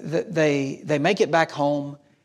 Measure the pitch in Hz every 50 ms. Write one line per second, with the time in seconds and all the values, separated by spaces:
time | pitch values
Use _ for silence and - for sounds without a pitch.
0 | - 139 151 175 - - 170 165 156 151 143 139 139 135 143 - - - 151 143
1 | 143 175 208 - 220 - 156 165 160 156 - - 143 143 147 143 143 143 143 -
2 | _ _ _ _